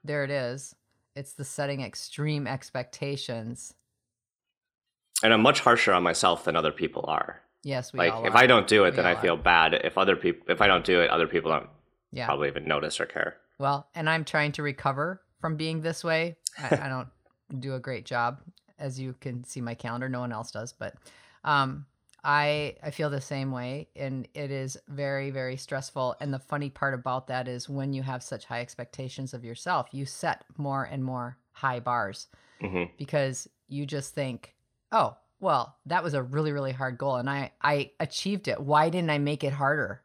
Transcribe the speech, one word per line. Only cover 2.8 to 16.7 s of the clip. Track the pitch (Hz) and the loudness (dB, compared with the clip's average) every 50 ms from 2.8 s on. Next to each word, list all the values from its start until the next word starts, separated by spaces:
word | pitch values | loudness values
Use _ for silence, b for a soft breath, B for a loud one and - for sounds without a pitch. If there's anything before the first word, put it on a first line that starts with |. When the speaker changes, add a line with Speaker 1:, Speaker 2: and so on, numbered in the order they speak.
| 127 - - - 143 139 143 131 - - 120 117 110 113 120 123 - - - _ _ _ _ _ _ _ _ _ _ _ _ _ _ _ _ _ _ _ _ _ _ _ _ _ _ _ _ - | -8 -8 -10 -8 -6 -6 -4 -6 -6 -6 -6 -6 -6 -8 -10 -10 -12 -18 -20 _ _ _ _ _ _ _ _ _ _ _ _ _ _ _ _ _ _ _ _ _ _ _ _ _ _ _ _ 2
Speaker 2:
And | - 113 113 | 6 6 8
I'm | 110 | 8
much | 110 135 147 - | 8 6 6 6
harsher | - 127 117 117 - 107 95 | 6 6 6 6 6 6 6
on | 90 | 6
myself | 87 85 82 - - 90 85 82 - | 4 4 2 4 4 4 4 4 0
than | 85 78 | 0 0
other | 85 78 78 | 2 2 0
people | - - 87 78 - - - | 0 -2 -6 -4 -4 -6 -4
are. | - 78 - - - - - _ _ _ _ _ | -2 -2 -2 -2 -4 -8 -16 _ _ _ _ _
Speaker 1:
Yes, | 139 135 127 127 - - | -6 -6 -4 -6 -6 0
we | 95 | 2
Speaker 2:
Like, | 87 - 113 | 2 2 2
Speaker 1:
all | 113 117 | 2 -2
Speaker 2:
if | 113 113 | 6 8
Speaker 1:
are. | |
Speaker 2:
I | 120 127 | 8 10
don't | 127 127 110 95 | 10 10 8 8
do | - 107 107 98 | 8 8 8 8
it, | 90 | 8
Speaker 1:
We | 87 | 6
Speaker 2:
then | - 87 | 4 4
I | 87 | 4
Speaker 1:
all | 87 | 2
are. | - | 4
Speaker 2:
feel | - 87 85 | 4 2 2
bad. | 80 - 87 87 82 80 80 82 | 4 6 6 8 8 8 6 4
If | - - 87 - | 2 0 0 2
other | 92 95 95 95 | 4 4 4 4
peop-, | - - 87 85 - - - | 4 2 -2 -2 -2 0 0
if | 92 - | 2 6
I | 104 | 6
don't | 101 95 87 82 | 6 6 6 6
do | - 92 87 | 4 6 6
it, | 85 - | 6 6
other | - 85 82 | 4 2 2
people | 78 - 85 80 80 | 2 0 0 2 2
don't | 80 71 - - - _ _ _ _ _ _ _ | 0 0 -2 -6 -20 _ _ _ _ _ _ _
Speaker 1:
Yeah. | - - 120 | -10 -6 -2
Speaker 2:
probably | - 71 69 73 | -2 0 0 0
even | 71 69 73 76 | -2 -2 -4 -2
notice | 80 78 71 76 78 - - | 0 0 0 0 -4 -4 -4
or | - | -6
care. | - - - - - - - _ _ _ _ | -6 -4 -4 -4 -4 -6 -12 _ _ _ _
Speaker 1:
Well, | 139 139 143 143 151 _ _ | -2 -2 -2 -2 -6 _ _
and | 170 160 156 | -4 -2 0
I'm | 160 160 156 | 0 0 -2
trying | - - 156 147 147 139 | -2 0 0 0 0 -2
to | - 147 | -4 -6
recover | 147 135 - - 139 135 135 151 170 190 190 _ _ _ _ | -6 -6 -2 -4 -2 -2 -2 -4 -4 -6 -10 _ _ _ _
from | - 160 160 | -6 -6 -4
being | 147 160 160 160 160 | -2 -4 -4 -4 -2
this | 156 165 156 - - | -4 -4 -6 -4 -2
way. | 170 160 160 165 175 165 _ _ - - | 0 0 0 0 -2 -6 _ _ -8 -8
I, | - 139 | -6 0
Speaker 2:
<laughs> | 127 | 0